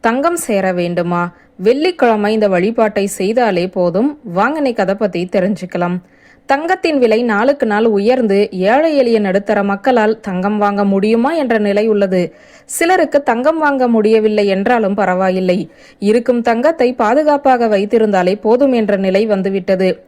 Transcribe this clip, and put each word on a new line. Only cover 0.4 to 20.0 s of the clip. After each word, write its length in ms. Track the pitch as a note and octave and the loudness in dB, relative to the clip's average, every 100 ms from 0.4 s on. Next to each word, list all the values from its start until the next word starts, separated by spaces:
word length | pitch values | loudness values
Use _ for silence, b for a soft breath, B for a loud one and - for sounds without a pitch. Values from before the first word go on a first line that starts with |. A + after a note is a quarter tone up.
| - | -4
சேர 260 | G3+ F#3+ F3+ | -2 0 -2
வேண்டுமா? 420 | F3 F3 F3 F3 F3 b b - F#3+ | -2 -2 -2 -2 -4 b b -4 0
வெள்ளிக்கிழமை 640 | C4 E4+ F4+ A#3+ G#3+ G#3 A3 | 0 -2 0 0 2 0 0
இந்த 120 | G#3 | 0
வழிபாட்டை 500 | F#3 F#3+ A#3 A3 G#3 G3 - | 0 -2 0 -2 0 -6 -4
செய்தாலே 460 | G3 A3+ A#3 F3+ F#3 F#3+ | -2 0 0 0 -4 -2
போதும். 320 | F3+ E3+ C4+ D4 A3 F3 | -2 0 -2 -4 -8 -2
வாங்க 200 | A3+ D#4 | -2 0
இன்னைக்கு 200 | C#4 A3+ | -4 -2
அதை 100 | F#3+ G3+ | -2 -2
பத்தி 180 | G#3 E3+ F3+ | -4 -4 -4
தெரிஞ்சுக்கலாம். 640 | G3+ F#3 F#3 F3+ F3+ F3 F3+ b b b b - | -2 -2 -4 -6 -4 -4 -4 b b b b -4
தங்கத்தின் 460 | C#4 E4 F#4+ E4 D4 | -2 0 -2 0 0
விலை 160 | A#3+ A3 A#3+ | 2 2 0
நாளுக்கு 360 | G3+ A#3+ C#4+ A3+ | 0 0 0 0
நாள் 140 | G#3 A3+ G3+ | 0 2 2
உயர்ந்து 400 | G3+ C4 A3+ G3 G#3 F#3 F#3 | 0 0 2 0 0 0 0
ஏழை 200 | B3+ D#4+ D4 | 2 2 0
எளிய 160 | A#3+ A3+ G3+ | 2 2 0
நடுத்தர 320 | F#3 G3+ G#3 G3 | -2 0 -2 0
மக்களால் 460 | G3 C4+ B3 G#3+ A3 - | -2 0 2 0 -2 -4
தங்கம் 320 | F3+ F#3 G#3 | -4 -2 0
வாங்க 180 | G#3 G3+ G3+ | 0 0 0
முடியுமா 360 | G3 G#3 A3+ B3 E4 | 2 2 0 0 -2
என்ற 120 | C4 A3+ G#3 | 0 0 0
நிலை 180 | G3+ A3+ | 0 0
உள்ளது. 300 | G#3 G3 F#3 E3+ B B B B - | 0 0 0 -2 B B B B -4
சிலருக்கு 440 | E4+ F#4 D#4 C#4+ C#4 | 0 2 2 0 0
தங்கம் 320 | A3+ C4 D#4+ | 0 0 0
வாங்க 220 | D4+ C#4 B3+ | 0 0 2
முடியவில்லை 520 | A3+ G#3+ A3 G#3+ G#3 G3+ F#3+ | 2 4 2 2 0 0 0
என்றாலும் 420 | G3+ A#3+ G3+ G3+ | 0 0 0 0
பரவாயில்லை, 580 | F#3+ F3+ F#3+ F#3 F#3 F#3 D#3 B B B G3 | 0 0 0 0 0 -2 -4 B B B 0
இருக்கும் 320 | A3+ A#3 A#3+ A#3 | 0 2 0 0
தங்கத்தை 400 | A3+ C#4 E4 B3 B3 | 0 0 0 -2 0
பாதுகாப்பாக 680 | G#3+ C4 D4+ C#4+ C#4+ B3+ A#3 | 0 2 2 2 2 2 2
வைத்திருந்தாலே 600 | G#3 G3+ A#3 A3 F#3+ F3+ G#3 G#3+ | 0 0 0 2 2 0 0 0
போதும் 300 | A#3+ C#4 B3 | 2 2 2
என்ற 160 | G#3 G3+ F#3+ | 0 0 0
நிலை 160 | F#3 A3 | 0 0
வந்துவிட்டது. 540 | G3 F#3+ G3 F#3 F#3+ F#3 - | 0 -2 -4 -2 0 0 -2